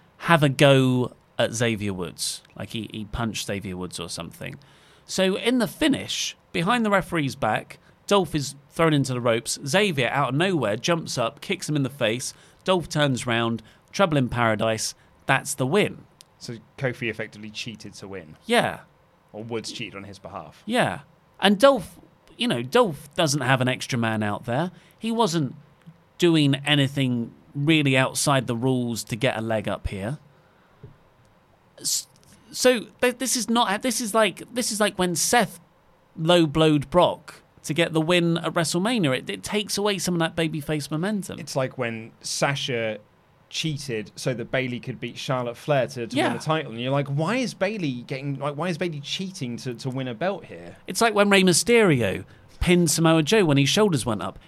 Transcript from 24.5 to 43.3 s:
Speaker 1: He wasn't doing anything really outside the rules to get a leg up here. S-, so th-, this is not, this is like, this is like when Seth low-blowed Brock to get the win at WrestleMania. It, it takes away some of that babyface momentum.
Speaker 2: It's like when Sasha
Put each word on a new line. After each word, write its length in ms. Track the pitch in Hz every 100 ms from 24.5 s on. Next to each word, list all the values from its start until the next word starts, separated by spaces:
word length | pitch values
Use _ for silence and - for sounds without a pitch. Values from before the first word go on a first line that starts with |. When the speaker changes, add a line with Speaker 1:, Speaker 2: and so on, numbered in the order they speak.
| 123 180 - - _
Speaker 1:
He 120 | 226
wasn't 440 | 226 208 165 131 - - _ - - _ -
doing 380 | 175 160 143 139 143
anything 640 | 147 135 139 131 120 117 - - 143
really 400 | 143 156 143 131
outside 500 | 131 - 151 135 117
the 80 | 117
rules 480 | 131 127 120 110 -
to 100 | 113
get 220 | 127 110
a 40 |
leg 260 | 113 110 104
up 200 | 95 -
here. 300 | 98 104 151 - _ _ _ _ _ - - _ _ _ _ _ _ _ -
S-, 280 | - - - _ - - -
so 340 | - 254 247 - -
th-, 160 | 247 247
this 180 | 262 254
is 140 | 214
not, 320 | 233 208 202
this 200 | 262 220
is 120 | 226
like, 280 | 220 214 - -
this 180 | 240 220
is 80 | 202
like 180 | 208 -
when 180 | 180 165
Seth 440 | - 247 185 - _ _ _ _ _ -
low-blowed 720 | 165 175 160 151 156 151 -
Brock 520 | 175 143 - - - _ _
to 100 | -
get 200 | 160 165
the 80 | 160
win 360 | 160 180 170 165
at 160 | 165
WrestleMania. 640 | 170 160 175 208 247 147 127
It, 120 | 131
it 140 | 196
takes 340 | - 214 190 -
away 200 | 208 196
some 180 | - 175
of 40 |
that 160 | 165 165
babyface 540 | 160 156 143 156 143
momentum. 500 | 156 190 208 - -
Speaker 2:
It's 160 | 156 139
like 220 | 127 -
when 340 | 117 113 113 -
Sasha 760 | - - 147 139 - 120 110 107 - _ _